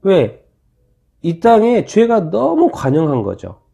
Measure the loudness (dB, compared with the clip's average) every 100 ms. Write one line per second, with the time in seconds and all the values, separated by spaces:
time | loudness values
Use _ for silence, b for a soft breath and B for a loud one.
0 | 2 0 0 -4 _ _ _ _ _ _
1 | _ _ -8 -2 2 4 4 0 0 0
2 | 2 0 -2 -2 -2 0 0 0 -2 0
3 | 0 -2 -4 -8 -12 -18 _